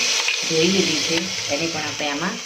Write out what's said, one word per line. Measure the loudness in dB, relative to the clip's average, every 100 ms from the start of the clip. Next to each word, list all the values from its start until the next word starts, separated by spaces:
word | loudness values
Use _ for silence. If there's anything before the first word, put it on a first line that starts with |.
| 2 2 0 0 0
ધોઈ | 4 4
લીધી | 4 2 2
છે, | 0 0 -2 -6 -4
એને | -2 -2
પણ | -4
આપણે | -6 -4 -4
આમાં | -2 -4 -4